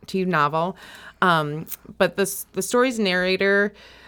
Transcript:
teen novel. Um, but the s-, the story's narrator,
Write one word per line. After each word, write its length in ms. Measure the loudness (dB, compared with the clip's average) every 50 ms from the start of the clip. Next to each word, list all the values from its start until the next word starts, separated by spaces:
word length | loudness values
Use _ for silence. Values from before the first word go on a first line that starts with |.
| -12
teen 220 | -6 -4 -2 -2 0
novel. 480 | 2 2 2 2 2 0 -2 -2 -6 -10 -16 -20 -20 -20 -20 -20 -4 _
Um, 460 | 2 2 4 2 0 -2 -6 -8 -10 -12 -14 -16 -18 -20 -2
but 180 | 0 0 0 0
the 60 | -2 -4
s-, 220 | -4 -4 -10 -12 -10 -8
the 80 | -8
story's 380 | -4 0 0 2 2 2 0 0
narrator, 720 | 0 0 0 0 0 0 0 2 2 2 4 2 2 0 -2 -8 -18 -20 -20 -20 -20